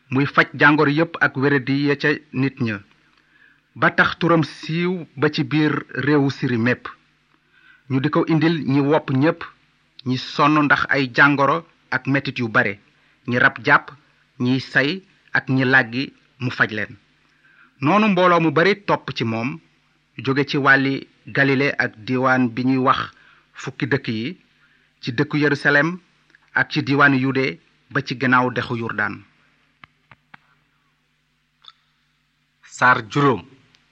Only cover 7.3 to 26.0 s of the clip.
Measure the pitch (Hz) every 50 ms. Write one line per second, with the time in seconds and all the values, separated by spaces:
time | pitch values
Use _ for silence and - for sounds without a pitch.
7.3 | _ _ _ _ _ _ _ _ - _ _ _ 127 135 131 151 151 170 - -
8.3 | 165 156 147 165 170 156 127 - 135 143 139 139 156 151 151 - 135 131 139 165
9.3 | 165 - - - - _ _ _ _ _ _ _ _ - - 123 127 127 - -
10.3 | - - 151 147 151 151 147 139 139 - - - - 139 139 127 120 - 147 143
11.3 | 147 135 139 135 151 165 160 - _ _ _ _ 123 127 - 131 139 139 - 143
12.3 | 123 - 120 113 107 127 117 104 98 101 _ _ _ _ _ _ _ _ _ -
13.3 | 120 123 131 135 - - 110 147 143 151 - - 139 - _ _ _ _ _ _
14.3 | _ _ 123 123 131 131 - - - 139 135 147 185 190 - _ _ _ _ _
15.3 | - 131 - - 131 131 131 123 135 131 123 113 117 127 139 - - _ _ _
16.3 | _ _ 127 123 - - - 101 107 104 101 - 104 98 _ _ _ _ _ _
17.3 | _ _ _ _ _ _ - _ _ _ 131 147 185 208 214 220 190 175 180 180
18.3 | 175 170 165 160 139 151 170 190 202 202 - - 160 135 - - 131 - 127 113
19.3 | 113 113 117 131 160 160 - _ _ _ _ _ _ _ _ _ _ - 120 131
20.3 | 135 139 139 139 - 147 135 139 135 135 135 135 135 135 - - _ _ _ 127
21.3 | 104 139 139 139 139 127 139 143 - - 123 120 - 110 107 104 127 127 131 131
22.3 | 127 127 127 120 113 123 123 131 131 131 127 135 127 - 113 - - _ _ _
23.3 | _ _ _ _ _ - - - - _ - 107 139 131 - - 113 110 113 143
24.3 | 185 - _ _ _ _ _ _ _ _ _ _ _ _ - - 117 117 147 147
25.3 | - 151 143 147 143 135 - 151 143 143 143 170 180 180